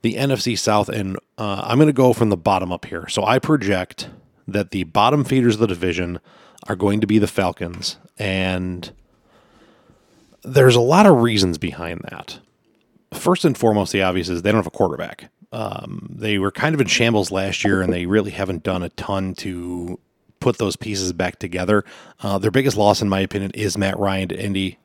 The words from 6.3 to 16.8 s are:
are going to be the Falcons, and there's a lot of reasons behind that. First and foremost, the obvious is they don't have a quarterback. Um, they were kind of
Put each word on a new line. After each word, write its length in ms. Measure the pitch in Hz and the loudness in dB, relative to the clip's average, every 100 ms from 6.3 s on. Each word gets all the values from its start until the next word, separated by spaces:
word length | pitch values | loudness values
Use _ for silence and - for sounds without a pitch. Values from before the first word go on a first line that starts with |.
| - - - - | -20 -20 -20 -8
are 80 | 98 | -2
going 240 | 101 104 | 0 0
to 60 | 107 | 2
be 120 | 107 | 2
the 80 | 101 | 2
Falcons, 720 | - 92 90 87 90 98 - - _ | 0 -2 -4 -10 -8 -10 -12 -20 _
and 760 | 104 95 92 92 92 90 87 - _ _ _ _ _ _ _ _ _ _ _ _ _ _ | -4 -2 -2 -2 -4 -8 -12 -18 _ _ _ _ _ _ _ _ _ _ _ _ _ _
there's 340 | - 131 127 120 | 0 6 8 6
a 40 | |
lot 240 | 120 170 208 | 6 6 8
of 160 | 139 | 8
reasons 340 | 120 107 95 80 | 6 2 0 0
behind 460 | 85 - 85 85 | -6 -6 -10 -10
that. 380 | - - - - _ _ _ _ _ _ _ | -12 -14 -16 -18 _ _ _ _ _ _ _
First 320 | - - 180 170 | -4 0 2 2
and 100 | 120 | 4
foremost, 360 | 117 104 95 | 4 4 2
the 100 | - | 0
obvious 260 | 95 92 85 | 0 0 -2
is 140 | 87 | -2
they 80 | 92 | 2
don't 80 | 110 | 2
have 80 | 82 | 0
a 40 | |
quarterback. 600 | - 92 69 85 - - _ - | 0 -2 0 -10 -12 -20 _ -14
Um, 640 | - 101 - - - - | -10 -8 -8 -10 -12 -12
they 240 | - 107 104 | -8 -2 0
were 120 | 98 | -2
kind 240 | - 151 | 0 -2
of 60 | 156 | 0